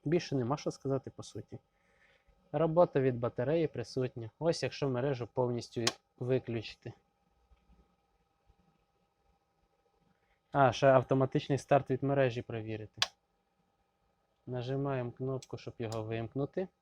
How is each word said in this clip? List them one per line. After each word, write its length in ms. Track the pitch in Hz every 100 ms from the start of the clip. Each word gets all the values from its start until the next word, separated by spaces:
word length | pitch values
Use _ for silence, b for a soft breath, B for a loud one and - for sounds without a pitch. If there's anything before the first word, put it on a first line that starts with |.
Більше 320 | 147 165 - 139
нема 200 | 117 151
що 140 | 170
сказати, 400 | - 135 135 117
по 120 | -
суті. 360 | - - - - _ b b b b b b _ _
Робота 480 | 147 165 160 170 143
від 180 | 131 120
батареї 500 | 117 - 123 165 156
присутня. 600 | - 113 - 127 - 110 _
Ось 240 | 160 165
якщо 260 | 127 - 143
мережу 380 | 123 139 123 120
повністю 580 | - 123 120 - - 113 - _ _
виключити. 720 | 123 131 - 117 107 - 120 - _ _ _ _ _ _ _ - _ _ _ _ _ _ _ _ _ _ _ _ _ _ _ _ _ _ _ _ _ _ _ _ _ _ _
А, 200 | 147 131
ще 140 | 110 135
автоматичний 720 | 131 131 135 135 156 - 135
старт 320 | - 143 -
від 120 | 131
мережі 400 | 135 139 131 117
перевірити. 600 | - 117 110 107 107 - - _ _ _ _ _ _ _ _ _ _ _ _ _ -
Нажимаємо 680 | 123 123 139 139 131 123
кнопку, 440 | - 131 135 - 117
щоб 180 | - -
його 240 | 113 113
вимкнути. 680 | 110 113 117 135 143 - 185 _